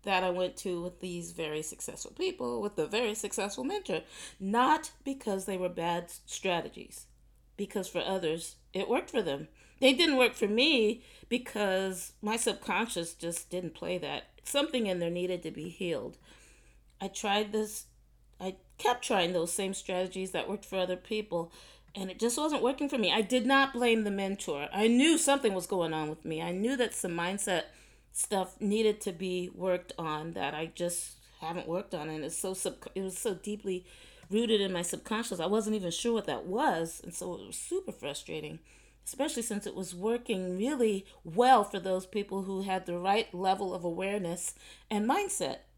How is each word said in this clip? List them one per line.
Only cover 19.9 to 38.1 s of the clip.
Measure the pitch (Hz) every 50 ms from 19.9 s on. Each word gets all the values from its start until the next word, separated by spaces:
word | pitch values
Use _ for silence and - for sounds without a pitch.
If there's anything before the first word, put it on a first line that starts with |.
| 190 180 185 185 185 190 190 185
that | - 170 -
worked | - 196 202 -
for | - -
other | 190 185 180 185
people, | 180 - - 226 214 214 - 170 170 165 170 - - - - - - - - _
and | 202 190 185
it | 185 -
just | 214 240 240
wasn't | - 349 311 302 247
working | 208 240 277 - 294
for | 277 294 254
me. | 214 175
I | 151 220
did | 220 185 254 254 214
not | 247 277 277 277 269 269
blame | 247 247 240 226 226 214
the | 208
mentor. | 196 196 196 190 196 196 - - 151 143 147 -
I | - 190 214
knew | 226 240 247 277 320 330
something | 269 - 285 277 277 269 226 196
was | 185 175
going | - 202 185 170 160 160
on | 156 156 151
with | 156 - -
me. | 156 160 156 165
I | 170
knew | 175 185 208 240 277
that | 247 247 208 -
some | - - 185 170
mindset | 170 170 180 196 202 - 214 185 165 - - - - - - - - _ _
stuff | - - - - 214 190 185 185 - -
needed | - 202 202 220 220 214 208 214
to | - 208
be | 175 160 185 185 180 180 180 180 -
worked | 180 175 185 180 175 180 - -
on | - 165 160 151 151 160 165 165
that | - 92 139 151
I | 151 165 165 -
just | - 175 175 175 - - - - - - - - -
haven't | - 160 170 175 -
worked | - 165 180 196 - -
on, | 165 147 160
and | 156 156 151
it's | 147 170
so | - - 190 185
sub-, | - - 185 - - - - -
it | 190
was | 190 190 180
so | - - 226 190
deeply | 180 - 208 208 208 - 196 185 180 180 - - - - - - - - -
rooted | 196 220 240 220 226 208
in | 196 190
my | 185 175 170
subconscious. | - - 165 - - 220 214 233 - - 185
I | 160
wasn't | 175 208 226 208 214 220
even | 214 185 170
sure | 165 - - 240 233
what | 220 208
that | - 143 110 -
was, | 175 185 233 294 294 185 165 165 165 - - -
and | - 170
so | - 175 180 175
it | 101 95
was | 98 -
super | - - - 339 381 381 -
frustrating, | - - - 285